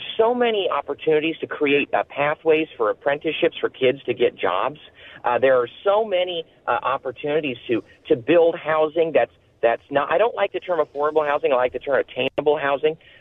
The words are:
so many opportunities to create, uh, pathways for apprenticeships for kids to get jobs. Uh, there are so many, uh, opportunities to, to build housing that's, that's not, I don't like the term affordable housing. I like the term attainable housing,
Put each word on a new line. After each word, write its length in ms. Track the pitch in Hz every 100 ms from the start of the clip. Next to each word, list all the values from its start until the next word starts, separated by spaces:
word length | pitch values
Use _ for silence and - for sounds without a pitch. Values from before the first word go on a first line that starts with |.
| - -
so 160 | 220 247
many 340 | 240 214 170
opportunities 680 | 143 - 139 156 156 160 156
to 100 | 135
create, 460 | - 147 139 -
uh, 100 | 113
pathways 640 | - - 143 151 160 156 160 -
for 120 | 110
apprenticeships 680 | - 143 147 165 147 165 -
for 100 | -
kids 340 | - 131 135
to 100 | -
get 220 | 123 117 -
jobs. 420 | 95 92 120 151 - - - - 120
Uh, 140 | 120
there 180 | 131 131
are 100 | 120 -
so 220 | 202 202 220
many, 400 | 180 180 170 - _ -
uh, 120 | 120
opportunities 760 | 123 135 135 123 147 151 151 120 -
to, 160 | 113 - - -
to 80 | 156
build 400 | - 175 165 165
housing 540 | 147 156 156 160 160
that's, 200 | 135 - _ _ _
that's 200 | 117 117 -
not, 220 | 139 143
I 60 | 170
don't 160 | 226 196
like 160 | 202
the 60 | 180
term 200 | - 165
affordable 460 | 147 143 147 156 147
housing. 240 | 147 156
I 40 | 123
like 180 | 127
the 60 | 127
term 200 | 143 127
attainable 580 | - 127 131 - 147 151
housing, 400 | 139 139 151 160 - -